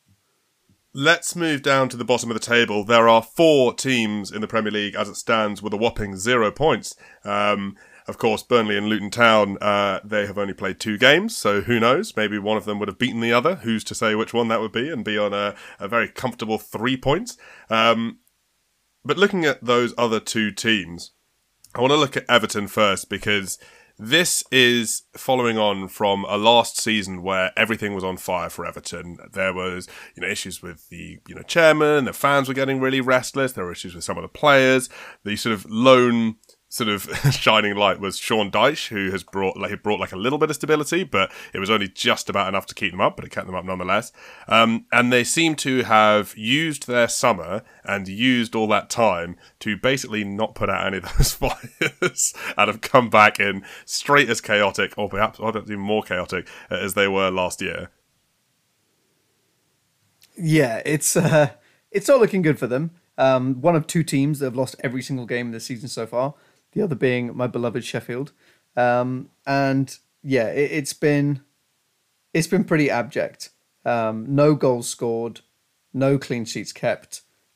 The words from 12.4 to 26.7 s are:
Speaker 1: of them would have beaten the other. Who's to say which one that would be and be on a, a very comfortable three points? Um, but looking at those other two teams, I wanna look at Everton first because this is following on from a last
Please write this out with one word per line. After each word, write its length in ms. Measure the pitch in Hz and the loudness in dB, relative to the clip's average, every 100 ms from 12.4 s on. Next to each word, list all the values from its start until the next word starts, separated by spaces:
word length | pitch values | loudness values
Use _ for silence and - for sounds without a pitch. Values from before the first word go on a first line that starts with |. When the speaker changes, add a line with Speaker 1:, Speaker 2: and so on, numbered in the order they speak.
| 101 107 | -2 -2
Speaker 1:
of 80 | |
them 160 | 101 101 | -4 -6
would 80 | 101 | -6
have 100 | 95 | -4
beaten 220 | 127 113 | -4 -2
the 140 | 117 | 0
other. 220 | 117 143 185 | 2 2 -2
Who's 280 | 117 110 | -4 -4
to 120 | - - | -6 -4
say 200 | 113 107 | -2 0
which 180 | 110 | -2
one 140 | 117 117 | -2 0
that 140 | 113 | -2
would 100 | 110 | -4
be 180 | 113 139 | -6 -6
and 140 | 151 | -6
be 140 | 104 107 | -4 -2
on 160 | 104 | -2
a, 220 | 101 101 95 - - | -2 -4 -6 -16 -14
a 120 | 98 | -4
very 180 | 117 104 | -2 -2
comfortable 500 | - - 110 110 107 | -4 -8 -6 -6 -6
three 380 | - 107 120 135 | -6 -6 -4 -2
points? 420 | 131 165 240 - - - - | -2 -2 -4 -14 -20 -20 -4
Um, 500 | 113 113 113 113 - _ _ _ _ _ _ _ _ 120 | 0 2 0 -2 -10 _ _ _ _ _ _ _ _ -6
but 120 | 147 | 2
looking 280 | 202 196 156 | 2 2 0
at 180 | - | 0
those 300 | 117 120 120 - | 0 2 2 0
other 220 | 117 110 | 0 0
two 320 | - 117 107 | -2 -2 -2
teams, 600 | 98 117 107 82 82 - _ _ _ _ _ - - | -2 0 0 -2 -12 -18 _ _ _ _ _ -12 -2
I 60 | |
wanna 140 | 127 147 | 2 4
look 220 | 135 - | 2 -2
at 80 | - | 2
Everton 400 | 117 104 110 101 | 2 2 -4 -4
first 420 | - 104 92 - | 2 2 2 -4
because 480 | 98 110 104 92 - - - _ - | -6 -2 -2 -2 -10 -16 -20 _ -16
this 440 | 107 156 175 - - | -2 0 2 -2 0
is 520 | 131 123 120 110 - - - | 4 4 4 -2 -6 -10 -10
following 420 | - 127 120 110 | -2 0 0 0
on 300 | 104 98 95 | 0 -2 -6
from 380 | - 104 98 95 | -2 0 0 -2
a 120 | 104 | 0
last 420 | 110 120 113 | 4 4 2